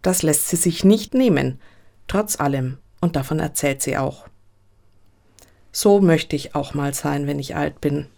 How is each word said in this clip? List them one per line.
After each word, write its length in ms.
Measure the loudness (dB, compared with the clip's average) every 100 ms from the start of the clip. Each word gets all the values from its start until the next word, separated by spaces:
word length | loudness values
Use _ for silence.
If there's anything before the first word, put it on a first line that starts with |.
Das 200 | 0 0
lässt 260 | 0 0 0
sie 60 | 0
sich 280 | 0 4
nicht 300 | 4 4 2
nehmen, 440 | 2 2 2 0 -6 -18 -20 -20 _ -4
trotz 300 | -4 -2 -2
allem. 380 | -2 -2 -4 -8 _ _
Und 160 | -2 -2
davon 220 | -4 -4
erzählt 420 | -4 -2 -2 -2
sie 160 | -4 -2
auch. 300 | -4 -6 -20 _ _ _ _ _ _ _ _ _ _ _ -20 _ _
So 280 | 0 4 6
möchte 340 | 6 4 0 -6
ich 180 | -6
auch 200 | -8 -6
mal 180 | -4 -4
sein, 340 | -4 -4 -4 -4
wenn 120 | -6
ich 180 | -6 -4
alt 240 | -4 -4
bin. 240 | -4 -4 -6